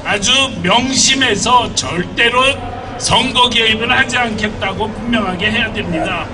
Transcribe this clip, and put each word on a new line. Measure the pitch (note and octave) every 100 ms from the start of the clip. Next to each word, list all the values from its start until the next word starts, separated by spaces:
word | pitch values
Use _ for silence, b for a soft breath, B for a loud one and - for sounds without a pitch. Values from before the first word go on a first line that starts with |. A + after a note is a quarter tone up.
아주 | - G3+ G3+ C4 C4 -
명심해서 | E3+ A3 B3+ C4+ - C4+ B3+ G#3 G#3+ B3 A3
절대로 | - B2+ D#3+ F3+ - A#3 B3 C4 C#4 - - - -
선거 | - G3+ A#3+ A3+ -
개입을 | A3+ A3+ A3 A#3
하지 | B3+ C4 B3
않겠다고 | A#3+ G#3+ G#3 - G3+ F#3+ A3
분명하게 | - A#3 A#3+ G#3 F3+ G#3
해야 | A3 A3
됩니다. | G#3+ F3+ E3 F#3 F3 D#3